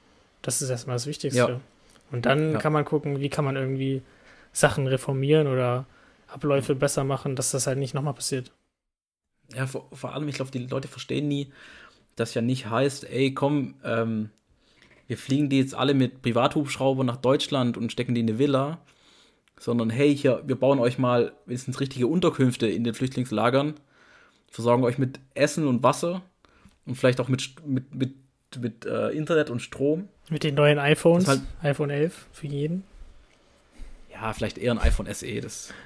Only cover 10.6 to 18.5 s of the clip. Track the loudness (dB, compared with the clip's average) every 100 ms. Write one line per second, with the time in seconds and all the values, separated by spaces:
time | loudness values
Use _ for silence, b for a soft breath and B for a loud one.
10.6 | -6 -6 -8 -12 -6 -4 -2 -2 -6 B
11.6 | B B B B B -6 -4 0 0 -2
12.6 | 0 0 0 -2 -6 0 0 0 0 0
13.6 | -4 -8 -4 -2 -2 -2 -6 -12 _ _
14.6 | b b b b -10 -8 0 0 4 2
15.6 | 2 0 2 4 2 0 0 2 2 0
16.6 | -2 0 0 2 0 0 2 2 2 0
17.6 | 0 0 -4 -4 -2 0 0 2 2